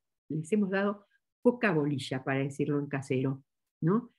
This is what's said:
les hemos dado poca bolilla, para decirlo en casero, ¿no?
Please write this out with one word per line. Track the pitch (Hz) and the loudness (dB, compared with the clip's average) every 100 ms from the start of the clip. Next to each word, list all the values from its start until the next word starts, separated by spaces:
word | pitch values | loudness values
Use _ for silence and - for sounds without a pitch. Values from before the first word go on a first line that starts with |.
| _ _ - | _ _ -8
les | 156 156 | -8 -2
hemos | 214 196 | 0 2
dado | 196 202 202 - _ _ _ | 0 0 -2 -10 _ _ _
poca | 240 240 - | 2 2 2
bolilla, | 160 143 139 - 131 | 2 0 -2 -4 -6
para | 143 135 | -2 0
decirlo | 139 139 147 143 | 0 -2 -2 -2
en | 143 | -2
casero, | 139 135 131 135 139 - _ _ _ | -6 -2 0 0 -2 -8 _ _ _
¿no? | 156 214 247 | 0 0 -2